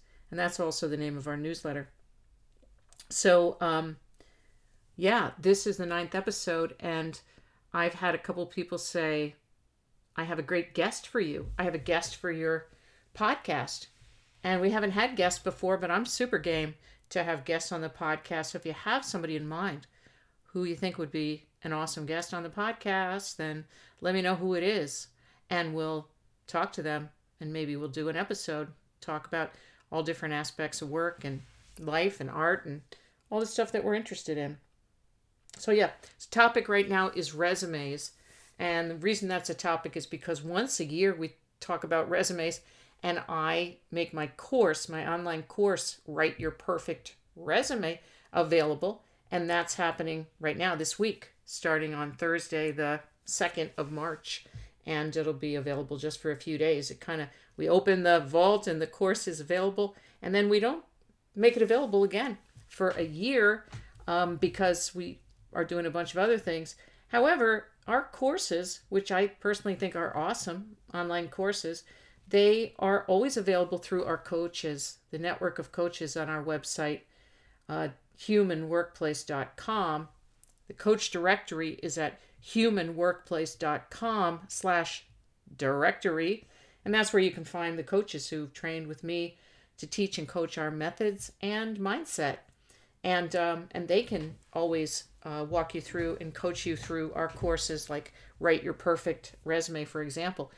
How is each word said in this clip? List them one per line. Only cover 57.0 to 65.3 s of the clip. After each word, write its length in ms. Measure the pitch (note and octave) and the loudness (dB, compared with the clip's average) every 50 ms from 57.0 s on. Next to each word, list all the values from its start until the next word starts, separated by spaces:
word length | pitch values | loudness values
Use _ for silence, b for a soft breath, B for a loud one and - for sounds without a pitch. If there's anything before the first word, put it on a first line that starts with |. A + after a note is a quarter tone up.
| - - E3 D#3 D3 C3+ B B B B B | -8 -6 -4 -4 -6 -8 B B B B B
we 140 | - D#3 D#3+ | -2 4 6
open 340 | E3+ F#3+ F#3 G3 F#3+ F#3 F3 | 6 8 8 6 4 6 8
the 160 | F3 E3+ E3 | 8 8 6
vault 480 | D3 C3+ D3+ E3 F3+ G3 G#3 G3+ G3+ | 6 4 6 6 8 8 6 4 2
and 140 | F#3+ E3 D#3 | 0 -2 -2
the 60 | D#3+ | -2
course 420 | D#3 - - G3 F#3+ - A3 - F#3 | -4 -2 0 2 2 2 2 -2 -6
is 100 | E3 D3+ | -6 -6
available, 560 | D3 D3 F3 F#3 F#3+ G3 G3 G#3 G#3 G3 B B B B B B | -2 0 0 2 2 2 2 2 0 -2 B B B B B B
and 140 | - F3 F#3+ | -4 0 2
then 140 | G3+ G#3 G3+ | 4 6 6
we 100 | G#3 G#3 | 6 6
don't 240 | G#3+ A#3+ D4+ E4 - _ _ _ _ _ _ _ _ _ - | 4 2 0 -2 -10 _ _ _ _ _ _ _ _ _ 0
make 220 | G3+ A3 A#3+ A#3+ | 6 6 6 8
it 60 | A#3+ | 8
available 420 | A3 G3+ A3+ C4 D4 A3+ G3+ G3 G3+ | 4 6 6 4 4 4 4 4 4
again 340 | G3 G3 G#3 C4 C4+ G3+ - _ _ - - - | 4 4 0 -2 -2 -6 -10 _ _ -20 -20 -20
for 220 | - - - F#3+ F#3 | -14 -4 0 0 0
a 140 | - - E3 | 2 0 -4
year, 600 | D#3+ D3+ D#3+ G3+ B3+ C#4 A#3+ G#3 G#3 G#3+ G#3+ B B B B B B B B - | -4 -2 -4 -2 2 4 6 6 6 6 4 B B B B B B B B -4
um, 280 | - F3 E3+ F3 F3 F3 | 0 2 2 2 2 2
because 580 | D3+ - F3 - - F#3+ F3+ F3 F3 - - - | 2 2 0 2 4 4 4 4 2 0 -6 -6
we 280 | F3+ F3+ E3+ - - - - | -6 -8 -8 -10 -14 -20 -20